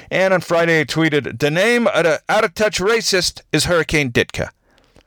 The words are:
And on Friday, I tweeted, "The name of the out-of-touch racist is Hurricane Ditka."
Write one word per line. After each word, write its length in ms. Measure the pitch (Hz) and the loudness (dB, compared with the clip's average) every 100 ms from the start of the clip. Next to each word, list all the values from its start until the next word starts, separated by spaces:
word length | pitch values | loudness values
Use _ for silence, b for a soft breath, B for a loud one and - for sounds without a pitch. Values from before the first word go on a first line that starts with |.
| B | B
And 240 | 160 190 | -2 2
on 60 | 185 | 0
Friday, 400 | - 170 170 160 | 0 0 2 2
I 60 | 139 | 0
tweeted, 540 | 156 160 143 120 117 | 0 0 0 -4 -4
"The 120 | 147 | -2
name 360 | 160 214 240 226 | 0 2 2 2
of 160 | 151 | 2
the 180 | 170 147 - | 0 0 0
out-of-touch 500 | 202 220 - 214 170 | 0 0 0 -2 0
racist 600 | 190 233 175 190 165 - - | 0 0 0 -2 -2 -6 -4
is 140 | 156 147 | -2 0
Hurricane 480 | 175 151 156 139 | 0 0 0 0
Ditka." 380 | 120 - - - - b b b b | 0 -2 -4 -8 -10 b b b b